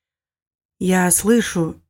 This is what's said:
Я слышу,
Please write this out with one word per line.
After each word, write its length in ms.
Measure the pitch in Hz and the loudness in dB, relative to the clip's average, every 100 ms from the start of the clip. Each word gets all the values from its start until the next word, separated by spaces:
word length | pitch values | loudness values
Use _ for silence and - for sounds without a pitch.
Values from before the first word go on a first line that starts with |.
| _ _ _ _ _ _ _ _ | _ _ _ _ _ _ _ _
Я 320 | 180 185 180 | -2 0 2
слышу, 720 | 170 196 233 - 180 160 165 | 0 2 2 0 -4 -4 -6